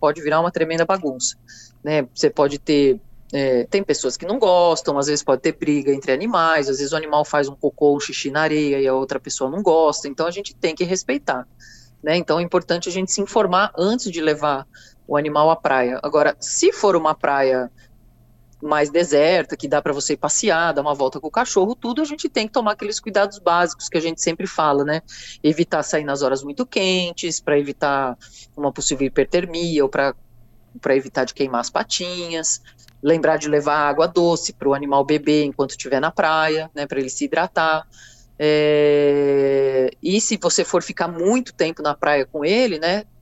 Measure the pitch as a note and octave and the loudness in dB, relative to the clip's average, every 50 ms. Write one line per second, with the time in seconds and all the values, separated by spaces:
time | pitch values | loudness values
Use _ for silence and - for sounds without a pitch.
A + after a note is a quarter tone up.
0 | - D3 D3 E3 D3+ D3+ D3+ D#3+ E3+ F3+ - E3+ E3 D#3+ E3 E3 E3 E3 F#3+ F#3+ | 0 0 0 0 -2 0 2 2 2 0 0 -2 -2 -2 0 0 0 0 0 0
1 | E3+ C#3+ C3 B2 - - - - _ - - - - - _ _ - D3 D#3 D3+ | -2 -4 -4 -4 -6 -6 -6 -10 _ -20 -20 -20 -20 -20 _ _ -6 -2 0 0
2 | C3 - _ - D#3 C#3+ - - C#3+ C#3+ C#3+ C#3+ - - D3+ C#3+ C#3 C3+ B2+ A2+ | -2 -2 _ 0 0 0 2 2 0 0 0 -4 -2 0 2 4 4 4 2 0
3 | - - - - - - - C#3+ C#3 C3 B2+ B2 A#2+ - - G3 G3+ - C#3+ - | -4 -12 -20 -20 -14 -8 -4 -2 0 2 2 0 0 0 -2 -2 0 0 -2 -2
4 | - B2+ - - E3 F3+ A3 C4 G#3+ F#3 F3+ F3 F3 E3+ D#3+ D#3+ - D#3+ C#3+ C#3 | -2 -4 -4 -4 -6 -6 -2 2 4 4 4 6 4 4 2 0 -2 -2 -2 0
5 | C3+ D3+ D3 C#3+ - - C3+ B2+ - D#3+ D#3 - - D3 D3 D3 C3+ C#3+ C#3 C#3 | 0 0 -2 -2 0 0 0 2 2 -2 -2 -2 -2 0 0 0 2 0 0 0
6 | - C#3 C3 C#3+ G3 A#3 G#3+ F3 E3 E3 D#3+ D3+ C#3 C#3 C3+ C3 C#3+ C#3 D#3+ D#3 | 0 -2 -2 0 0 0 0 2 2 2 2 2 0 0 -2 -4 -4 -4 -4 -4
7 | D#3 D3+ D3 D3+ D3 - - D3 C#3 C#3 C#3 - - C#3+ - - D3 C#3+ C#3+ C#3+ | -4 0 0 0 0 0 0 -2 -2 -2 -4 -4 -4 -4 0 2 2 4 4 2
8 | C#3+ - C3+ - - C#3 C#3 D3+ D#3+ D#3 D3+ D3+ D3+ C#3+ C#3 C#3 C#3 C3 C3 C3 | -2 -6 -8 -6 -6 -4 -2 0 0 2 2 0 2 2 0 2 2 2 2 0
9 | C3+ C3 C#3 B2+ - C3+ - - C3+ C3 D3+ G3 G#3 F#3 D#3+ E3 D#3+ D3+ C#3+ - | -2 -2 -6 -8 -6 -8 -6 -4 -4 -4 -4 0 2 4 4 4 4 4 2 0
10 | - C#3+ C3+ - D#3+ F3 F3 G3+ G3+ - - - - E3 D#3 - F3+ E3+ F#3+ F#3+ | -6 -8 -6 -4 -4 -4 -4 -6 -10 -12 -8 -4 -4 -4 -2 -2 -2 -2 -2 -4
11 | - - C4+ C#4+ - - C3+ B2+ - - - - - - - - - - - _ | -4 -4 -6 -4 -2 -4 -4 -4 -6 -10 -18 -20 -20 -20 -20 -20 -20 -20 -20 _
12 | - D3+ E3 F3+ E3+ - D#3 E3+ F3 E3+ - F3+ - - E3+ F3 - F#3 F3 F#3+ | -2 0 0 0 2 0 0 0 0 0 0 -2 0 0 -4 -4 -4 -6 -4 -4
13 | F#3+ - - G#3 G3 - - A3+ G3+ F3+ F3+ F#3 G#3 - - - F3+ G3+ A#3 B3 | -4 -2 -2 -4 -4 0 0 0 2 4 2 2 2 0 0 -2 0 0 0 -2
14 | - G3+ E3 E3+ D#3 D#3 D3+ D3 D3+ D3 C#3 C3+ C3+ - _ - - - - _ | -4 -6 -6 -2 0 0 0 0 0 -2 -2 -2 -6 -12 _ -20 -20 -20 -20 _
15 | _ - D3 D3 D3+ D3+ D3+ D3 D3+ D#3+ D#3+ D#3+ - D3+ C3+ C3 B2+ B2 B2+ - | _ -2 -2 -2 -2 0 2 4 4 4 4 2 0 0 2 2 2 0 -2 -4
16 | - D3 D3+ D3+ D3 - - - - - - - E4 G4 A4 - - G3+ F3+ E3+ | -4 0 2 2 4 2 0 -2 -8 -6 -2 2 2 2 2 4 2 2 2 4
17 | D#3+ D#3 D3+ - - D3 C#3+ C#3 C3+ C3 C3 B2+ B2 B2 - - - _ - - | 2 0 0 0 0 0 0 2 2 2 2 0 -2 -4 -10 -16 -20 _ -20 -20
18 | - - _ _ _ _ _ _ _ _ - _ D3+ D3+ D3+ D3+ D3 D3 C#3+ E3+ | -20 -20 _ _ _ _ _ _ _ _ -18 _ -4 -2 0 2 2 2 2 0
19 | E3+ C#3+ D3 C#3+ D3+ E3 G#3 - - - D#3+ - - C#3 D3+ D3 - - C3+ C#3+ | 2 4 4 4 4 4 4 2 0 -2 -8 -10 -4 -2 -2 0 0 -2 -4 -4
20 | - - D3 - - D3+ - - - G#3 E3 E3 E3+ E3 D3 C#3+ C#3 D3 C#3+ C3+ | -2 -4 -2 -2 -2 -2 -2 0 0 2 2 2 2 0 0 0 -2 -2 0 0
21 | C3+ C3 - C#3+ - D#3 - A3+ B3 - - G3 F#3 G#3+ B3 - - A#3 A#3+ D4 | -2 -2 -2 -6 -10 -4 -2 -2 -2 0 2 2 2 2 -2 -4 -6 -4 -4 -2
22 | D#4 D4 D4 - - D#4+ - A#3+ G#3+ G#3+ - C4+ A3+ G#3 G#3+ - A3 G#3 G#3+ - | -4 -4 -6 -8 -8 -4 -4 -4 -4 -2 -2 0 0 0 -2 -2 -6 -6 -8 -8
23 | - A3+ F#3+ G3+ G#3 G3+ - - - F3 E3+ F3 F3 E3 - - - - - E3 | -8 -2 0 0 0 0 -2 -2 0 2 2 4 2 0 -2 -8 -10 -4 -4 -2
24 | D#3+ E3 E3 - - F3 E3 - - - - - D#3 D3+ C#3+ C#3+ C#3 C#3+ D#3 D#3+ | -2 -2 -4 -2 -4 -4 -4 -4 -8 -6 -2 0 2 2 2 2 0 0 -2 -4
25 | - - - - - - - - - D3 D#3 D#3 E3+ - F3+ D#3 C#3+ - - D3+ | -6 -10 -18 -20 -18 -18 -14 -2 0 0 2 2 0 0 0 -2 -2 -2 -2 -2
26 | D3+ C#3+ C#3 C#3 C#3 B2+ C3+ C3+ C3+ C#3+ D3 - B3+ - - A3 F#3+ F#3 F#3 F#3 | -2 -2 -2 -2 0 0 0 -2 -4 -8 -6 -6 -6 -4 -2 0 0 2 0 0
27 | F3+ F3 E3+ - - E3+ D#3 - - D#3 D3 C#3+ C#3+ C#3+ C#3 - D#3 C#3+ C#3 C3+ | -2 -4 -6 -6 -6 -6 -6 -6 -2 0 0 2 0 -2 -4 -4 -2 0 0 0
28 | C3+ B2+ B2 - - - - - - - _ D3 D3 C#3 - - C3+ - C#3+ B2+ | -2 -2 -6 -8 -14 -20 -20 -20 -20 -18 _ -4 -4 -4 -4 -2 -4 -4 -2 0
29 | C#3 C3 - C#3+ C3+ - - F3+ F3+ F3 E3 E3+ E3+ E3+ D#3+ D3 C#3 C3+ - C#3+ | -2 0 0 0 0 2 0 -2 -2 -2 -4 -4 -4 -2 2 2 0 2 0 0
30 | C#3 C#3 - - - _ - - - - _ - _ _ - B2 - D3+ C3+ C3+ | -2 -2 -4 -6 -14 _ -20 -20 -20 -20 _ -20 _ _ -20 -6 -2 0 0 0
31 | C3 C3 - C#3+ B2+ - - - C#3+ C3 B2+ A#2+ A#2+ - - - - - - - | 0 -2 -4 -4 -4 -4 -2 -4 -4 -2 -2 -4 -4 -2 -4 -4 -4 -4 -6 -6
32 | F3+ F3+ F3+ F3 F3 E3+ E3 D#3+ D#3+ - - - - - - _ - - _ - | -6 -6 -8 -8 -8 -6 -6 -4 -4 -4 -4 -4 -8 -16 -20 _ -20 -20 _ -4
33 | - D3 E3 D#3+ D3+ D#3 D#3 D3 D3 D3+ D3 D3 C#3+ D3 D3 D3+ D3 D3 C#3 D3+ | 2 2 2 4 4 2 2 0 0 0 0 0 2 2 0 2 2 2 2 2
34 | D#3+ E3+ - F3 E3+ E3+ E3 D#3+ - - - - C#3+ C#3 C#3 C#3 C#3+ C#3+ C#3+ C#3 | 0 2 2 2 2 2 2 0 -2 -8 -8 -2 0 0 0 0 0 0 2 2
35 | C3+ C#3+ D3+ D3+ D3 D3+ D3+ D3+ D3 C#3 C3 - C#3 B2+ - - - C3 C#3 C3 | 2 2 0 0 2 2 2 2 2 0 -2 -2 -4 -4 -4 -10 -6 -2 -2 0
36 | D3 E3+ - - F3 D#3 D#3+ D#3 D#3 D#3 D#3 D#3 D#3 D#3+ - D3 C#3+ - C#3 C#3 | 0 0 0 0 0 2 2 2 2 0 0 -2 -4 -8 -8 -10 -8 -6 -4 -6
37 | C3+ B2+ - - C#3+ C3+ D3+ D#3+ F3 F#3 - E3+ D#3+ D#3+ D#3 D#3 - - - - | -6 -6 -6 -6 -6 -4 -2 -2 -2 -2 -2 0 0 0 0 -2 -4 -8 -18 -20
38 | - - - - - _ _ - D3+ D3+ D3+ D3+ D3+ D3+ D3+ D3 D3 D3 D3 D3 | -20 -20 -20 -20 -20 _ _ -2 0 2 2 4 4 4 4 4 4 4 4 4
39 | D3 C#3+ C#3+ C#3+ C#3+ C#3+ C#3 C#3 C#3 C#3 C#3 C3+ C3+ C3+ C3+ C3 C3 - - _ | 4 4 4 2 2 2 4 4 2 2 2 2 2 2 2 2 0 0 -2 _
40 | - E3+ F#3+ A3 - - A3 - - E3+ - - E3+ - - F3 - - - - | -4 0 0 0 0 0 -4 -2 0 0 0 0 0 0 0 -2 -2 -2 -4 -4
41 | E3+ E3+ E3+ E3 F3 G3 A#3+ B3+ B3 - - - E3+ D#3+ D#3+ - D3+ D3 C#3+ - | -4 -4 -2 -2 0 0 0 0 -2 -4 -4 -2 -2 -2 -2 -2 -4 -4 -2 0
42 | - D3 D3 C#3+ C3 - - D#3 D3 E3 G3+ A#3+ C4 A3+ E3+ D#3 D#3+ F3 F#3 G#3 | 0 2 2 2 0 -2 -4 -4 0 0 2 2 2 2 0 -2 -2 -2 -2 -2
43 | G#3+ - _ - | -4 -8 _ -12